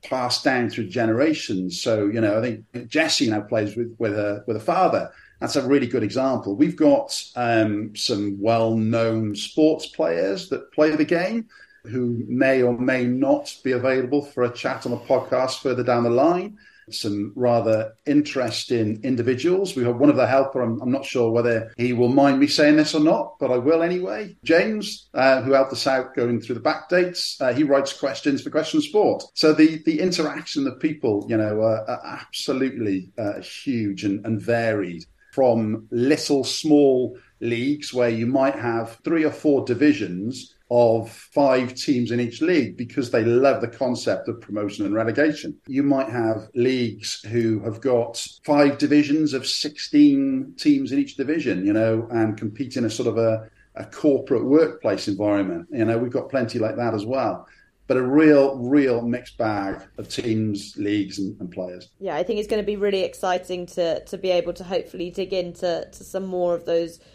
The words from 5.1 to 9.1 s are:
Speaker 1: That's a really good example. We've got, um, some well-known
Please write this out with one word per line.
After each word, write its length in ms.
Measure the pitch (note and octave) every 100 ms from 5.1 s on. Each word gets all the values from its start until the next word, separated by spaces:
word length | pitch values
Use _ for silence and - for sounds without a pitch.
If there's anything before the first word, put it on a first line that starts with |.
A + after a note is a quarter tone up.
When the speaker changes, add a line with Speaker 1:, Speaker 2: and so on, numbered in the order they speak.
| - - _
Speaker 1:
That's 160 | - D3
a 100 | B2
really 220 | C#3 B2
good 160 | B2
example. 520 | G#2+ G#2+ C3 B2 - G2+
We've 200 | E3 E3+
got, 460 | D3+ C#3 - - -
um, 600 | - A#2+ A2+ A2 G#2 A2
some 440 | - - G#2+ G#2 G2
well-known 920 | G#2 A#2 A2+ A2+ A2 A#2 A2+